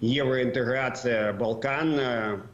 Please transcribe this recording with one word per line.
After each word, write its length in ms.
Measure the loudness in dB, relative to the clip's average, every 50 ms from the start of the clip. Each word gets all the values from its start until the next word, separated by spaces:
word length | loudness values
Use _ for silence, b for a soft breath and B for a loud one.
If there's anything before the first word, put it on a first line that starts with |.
євроінтеграція 1300 | 0 0 2 2 2 2 2 2 2 2 0 0 0 0 0 0 0 -2 -4 -2 0 0 2 2 2 0 0
Балкан, 680 | 0 0 -2 -2 0 -2 -2 0 0 0 2 2 2
е, 400 | 2 0 0 0 -2 -2 -4 -6 -8 -12